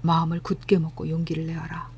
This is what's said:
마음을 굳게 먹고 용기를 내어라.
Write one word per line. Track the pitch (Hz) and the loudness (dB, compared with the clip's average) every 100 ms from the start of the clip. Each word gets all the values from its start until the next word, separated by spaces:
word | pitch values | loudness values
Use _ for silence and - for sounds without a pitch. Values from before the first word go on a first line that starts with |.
마음을 | 165 165 165 170 | 4 4 2 -2
굳게 | - 202 - 185 | -2 -4 4 4
먹고 | 160 - 156 | 4 -4 -4
용기를 | 165 165 160 160 | -2 -2 -2 -4
내어라. | 165 160 165 - | -6 -6 -8 -10